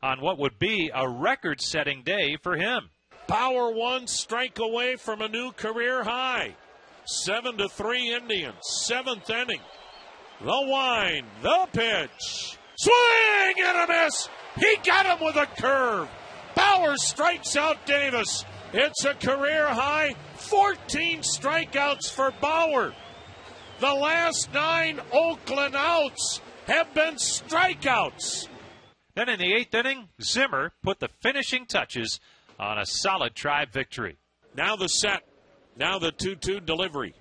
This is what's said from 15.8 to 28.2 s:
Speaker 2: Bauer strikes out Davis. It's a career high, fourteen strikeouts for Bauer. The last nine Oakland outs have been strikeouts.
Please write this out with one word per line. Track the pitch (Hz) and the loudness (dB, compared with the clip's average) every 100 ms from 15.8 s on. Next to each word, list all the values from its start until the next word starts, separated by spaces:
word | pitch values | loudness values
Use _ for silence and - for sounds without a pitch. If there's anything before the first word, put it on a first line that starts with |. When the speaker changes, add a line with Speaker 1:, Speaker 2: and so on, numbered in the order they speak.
| 254 208 151 - - - - | 2 0 -4 -10 -16 -16 -4
Speaker 2:
Bauer | - 392 381 330 277 | 4 6 6 4 2
strikes | - - 311 349 - 285 | -2 2 2 2 -2 0
out | 302 294 - | 2 0 0
Davis. | 285 285 247 196 - - - - | 0 2 0 -2 -4 -8 -14 -6
It's | 196 285 294 269 | 0 0 2 -2
a | |
career | 285 233 277 285 311 294 | 0 0 0 2 2 2
high, | 233 269 302 302 254 - | 2 0 2 0 -2 -14
fourteen | - - 415 403 370 - 285 339 330 | -16 0 4 4 2 -4 -2 -2 -2
strikeouts | 277 - 262 320 330 269 285 285 - | -4 -2 0 0 0 0 0 0 -4
for | - 269 | 0 0
Bauer. | 262 285 320 330 277 180 - - - - - - - - - | 2 0 2 4 2 0 -4 -18 -20 -20 -20 -20 -20 -20 -2
The | 262 | 0
last | 277 285 330 339 - - | 2 2 2 2 0 -2
nine | 277 311 330 320 302 - | 0 2 2 0 -4 0
Oakland | 254 330 330 - 269 277 | 4 4 0 -4 -2 0
outs | 269 302 339 285 - - - - - - | 0 2 2 2 -2 -4 -4 -10 -18 0
have | 277 330 | 2 2
been | - 320 | 2 0
strikeouts. | 294 - - - 320 370 359 277 240 165 - | 0 -4 -4 -2 2 2 2 0 2 0 -4